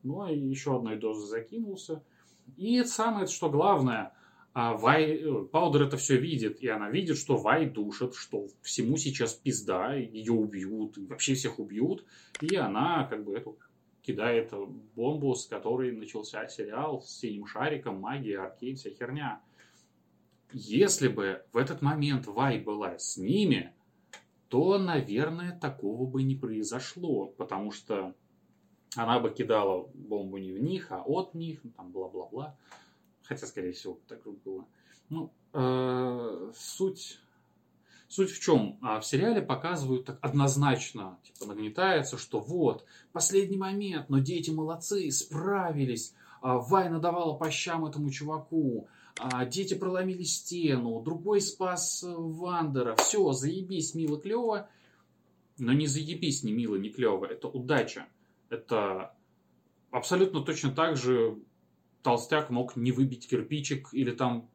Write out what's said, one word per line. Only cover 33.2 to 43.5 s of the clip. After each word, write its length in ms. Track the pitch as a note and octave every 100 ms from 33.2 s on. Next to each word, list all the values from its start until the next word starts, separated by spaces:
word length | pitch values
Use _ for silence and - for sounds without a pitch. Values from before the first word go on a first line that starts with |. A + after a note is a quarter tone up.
Хотя, 240 | - C3 F#2
скорее 260 | - F2+
всего, 260 | F2+ G2 F2+ _
так 180 | A2+ A2
и 40 |
было. 360 | G2 G2 F#2+ - _ _ - _
Ну, 240 | C#3+ - _ _
э, 960 | D3 B2+ B2+ B2+ B2+ B2+ B2 A#2 E2+ G2 A2+
суть... 640 | - - F#3+ F#3+ - - _ _ _ _ _ _ _ - _
Суть 220 | - F#3
в 80 | -
чем? 380 | - D3 G#2 -
А, 180 | B2 A2
в 40 | -
сериале 360 | C#3 G3+ A3
показывают 640 | - C3 E3+ F3 C#3 B2+ B2+
так 140 | C3+
однозначно, 960 | C#3 C#3+ C#3 C#3 C#3+ A#2+ - A2+ F#2+ F2+
типа, 240 | - - G2+
нагнетается, 720 | G#2 G#2+ G#2+ F#3+ E3 C3+ B2
что 220 | - A2+
вот, 460 | G#2+ F3 C#3 G#2+ - - -
последний 440 | E3+ D#3+ G3 G3